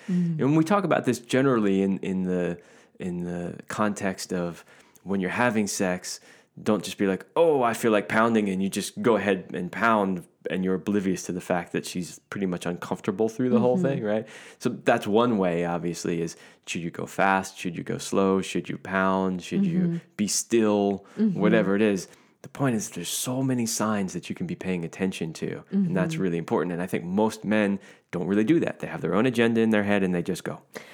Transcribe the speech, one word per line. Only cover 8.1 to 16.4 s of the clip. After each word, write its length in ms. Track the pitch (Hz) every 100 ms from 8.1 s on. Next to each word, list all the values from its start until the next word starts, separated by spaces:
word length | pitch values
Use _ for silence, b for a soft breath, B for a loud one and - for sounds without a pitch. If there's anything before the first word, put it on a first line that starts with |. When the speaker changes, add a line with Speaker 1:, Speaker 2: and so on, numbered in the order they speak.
| 110 117 113 101
Speaker 2:
and 140 | 95
you 80 | 98
just 320 | 101 95 -
go 140 | 110 104
ahead 340 | 98 95 -
and 180 | 78 90
pound, 540 | 98 113 107 98 90 - _ -
and 140 | 92
you're 100 | 92
oblivious 480 | 92 90 101 95 87
to 80 | -
the 80 | 90
fact 300 | - 90 87
that 120 | 87
she's 340 | - 92 82 - -
pretty 160 | 104 95
much 180 | 87
uncomfortable 640 | - 85 - 95 - 98 110
through 220 | - 127
the 100 | 120
whole 160 | 123 151
Speaker 1:
Mm-hmm. 100 | 135
Speaker 2:
thing, 160 | 135
right? 240 | 104 107 113 B B B
So 120 | 123
that's 360 | 104 - 117 107
one 300 | 104 120 107
way, 300 | 92 85 85
obviously, 560 | 87 87 82 95 85
is 120 | 82 -